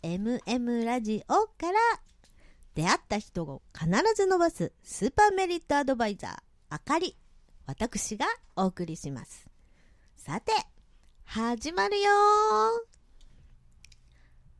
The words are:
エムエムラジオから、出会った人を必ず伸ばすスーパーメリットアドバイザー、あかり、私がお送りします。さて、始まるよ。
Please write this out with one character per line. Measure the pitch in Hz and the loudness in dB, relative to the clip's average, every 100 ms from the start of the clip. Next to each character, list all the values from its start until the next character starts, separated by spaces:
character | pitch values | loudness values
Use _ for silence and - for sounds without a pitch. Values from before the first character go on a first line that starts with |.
エ | 165 175 | -6 -4
ム | 214 247 | -2 -4
エ | - 247 | -2 -4
ム | 240 240 | -2 -2
ラ | 233 247 | -2 -2
ジ | 214 214 - | -2 -4 0
オ | |
か | 320 427 - 330 | 0 0 -2 -2
ら、 | 403 466 381 - _ - - - - - | 2 2 0 -6 _ -20 -20 -20 -20 -12
出 | - 165 | -4 0
会 | 240 | 0
っ | - | 0
た | 208 | -6
人 | - - | -6 -8
を | 156 135 - | -8 -10 -16
必 | - 165 202 403 | -6 0 2 4
ず | 427 392 | 2 2
伸 | 370 | 4
ば | 339 | 2
す | - 165 - | 0 -6 -6
ス | - - 220 | -16 -4 -2
ー | |
パ | - 415 | 4 4
ー | |
メ | 381 370 | 4 0
リ | 349 | -2
ッ | - | 0
ト | 285 | 0
ア | 269 | 0
ド | 254 | 0
バ | 220 | -2
イ | 196 | -4
ザ | - | -10
ー、 | - - _ - | -14 -18 _ -14
あ | 151 | -10
か | - 302 | -2 0
り、 | 339 - - - _ - | -2 -6 -20 -20 _ -20
私 | - 135 220 - - 214 | -12 -6 -4 -4 -6 -4
が | 320 466 _ | -4 -4 _
お | - 190 | -2 -2
送 | 180 | -2
り | 170 160 | -8 -8
し | 143 | -10
ま | 135 | -10
す。 | - - - - _ _ - - - | -12 -20 -20 -20 _ _ -20 -20 -20
さ | - - 170 | -20 -10 -8
て、 | - 214 - - - - - - | -2 -2 -2 -14 -20 -20 -20 -20
始 | - 220 226 240 - | -10 -4 -2 -2 -4
ま | 359 403 | -2 0
る | 403 | 2
よ。 | 403 403 415 415 427 427 440 466 453 - _ - - - - - - - - - - - - - - - | 4 4 6 4 4 2 2 0 -6 -16 _ -20 -20 -20 -20 -20 -20 -20 -20 -20 -20 -20 -20 -20 -20 -20